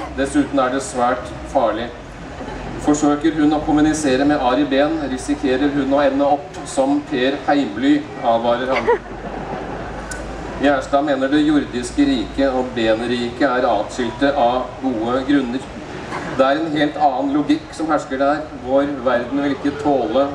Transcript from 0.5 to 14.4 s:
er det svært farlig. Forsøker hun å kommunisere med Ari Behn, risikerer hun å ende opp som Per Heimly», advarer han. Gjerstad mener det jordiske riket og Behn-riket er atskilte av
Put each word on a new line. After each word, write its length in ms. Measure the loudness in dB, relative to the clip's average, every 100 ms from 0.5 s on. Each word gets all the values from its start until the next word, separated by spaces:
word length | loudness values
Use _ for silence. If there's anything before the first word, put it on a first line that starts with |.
| 2
er 80 | 0 0
det 80 | -4
svært 480 | -2 0 0 -6 -12 -2
farlig. 380 | 0 2 0 -6 -10 -16 -16 -14 -12 -10 -10 -10 -4
Forsøker 500 | 0 2 4 4 2 2
hun 160 | 2 2
å 60 |
kommunisere 640 | 2 4 4 2 2 2 4
med 100 | 2
Ari 300 | 2 2 2
Behn, 300 | 2 2 0 -4
risikerer 640 | -6 -4 -2 0 2 2
hun 160 | 2 2 4
å 80 |
ende 260 | 4 4 2 2
opp 260 | -2 -12 -6
som 320 | 0 2 2 0
Per 300 | 0 0 0 2
Heimly», 480 | 2 2 0 4 4 2 -4
advarer 540 | 2 2 2 0 0 0
han. 200 | 2 2 0 -12 -10 -10 -8 -8 -8 -10 -10 -10 -10 -10 -10 -10 -10 0
Gjerstad 420 | 2 2 2 0 2
mener 220 | 0 2
det 100 | 2
jordiske 640 | 4 2 0 -4 -4 0 2
riket 480 | 2 -2 0 0
og 140 | 2 -2 0
Behn-riket 720 | 2 2 0 -2 -2 0 0
er 180 | 2 2
atskilte 640 | 0 -2 -4 -4 0 0
av 300 | 4